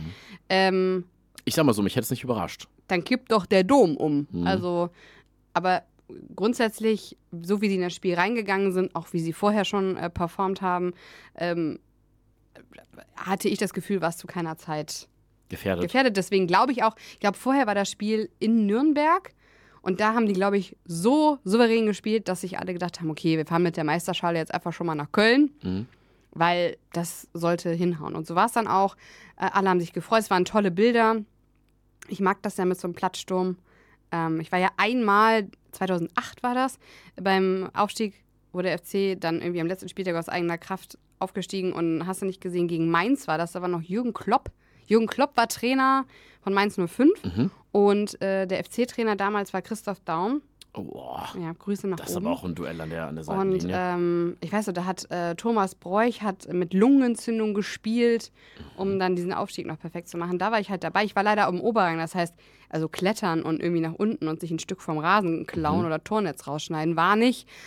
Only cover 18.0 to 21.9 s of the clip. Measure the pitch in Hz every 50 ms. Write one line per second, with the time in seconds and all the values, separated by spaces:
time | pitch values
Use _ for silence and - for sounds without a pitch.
18 | 208 208 220 214 220 - _ - - 220 226 233 214 196 202 233 277 311 294 294
19 | 294 311 339 381 359 - - _ _ _ _ _ _ _ _ _ - 185 185 185
20 | 214 214 220 240 233 208 202 180 190 202 202 202 180 - - - _ - 170 165
21 | 170 226 269 302 311 302 294 262 - 185 190 233 240 226 226 233 226 214